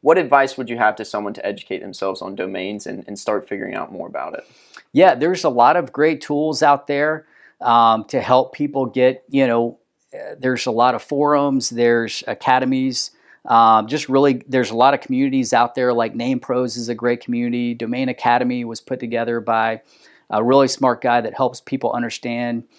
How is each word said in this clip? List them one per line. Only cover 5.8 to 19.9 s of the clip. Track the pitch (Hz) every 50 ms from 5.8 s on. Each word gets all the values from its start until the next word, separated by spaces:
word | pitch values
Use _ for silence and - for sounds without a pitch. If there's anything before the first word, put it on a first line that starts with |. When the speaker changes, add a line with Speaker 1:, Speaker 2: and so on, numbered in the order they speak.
| 165 123 _
Speaker 2:
great | 131 151 160 156 -
tools | - - 147 143 151 156 156 - 160
out | 147 143 139 - -
there, | 143 143 147 151 156 160 156 _ _ _ _ _ _ _
um, | - 120 117 117 117 113 113 110 104
to | _ - 131
help | 101 95 127 127 127 - -
people | - 147 143 143 139 131 117
get, | 101 127 127 127 131 131 _ _
you | 139 139 135 127
know, | 117 117 117 120 117 _ _ _ _ _ _ _ -
uh, | - - - 156 -
there's | 131 127 127 120 -
a | 131
lot | 113 113 120 127 127
of | 110
forums, | - - 151 139 147 147 147 143 143 143 135 135 117 -
there's | 117 117 120 120 120 117 117 107 - - - -
academies, | 110 - - - 127 127 131 127 131 131 131 131 123 - - - _ _ _ _ - _ _
um, | - 120 113 117 113 113 110 110 110
just | 135 151 - -
really, | 131 135 143 143 131 123 - -
there's | 131 131 120 107
a | 110
lot | 113 120 135 139
of | 135
communities | - - 127 127 135 139 131 135 127 110 -
out | 117 120 120 -
there, | - 127 127 123
like | 117 117 113 -
Name | 117 117 127 131 123
Pros | - - 127 123 127 123 107
is | 120 117 113
a | 120
great | 110 120 120 120 120
community. | - - 120 120 120 120 120 123 120 120 120
Domain | 117 120 113 120 123 131 127
Academy | 120 - - 123 120 123 123 123 123 123 120
was | 113 113 110
put | _ - 135 127
together | 127 113 117 117 117 117 117 117
by | 107 113 117 113 110 113 113 110 _ _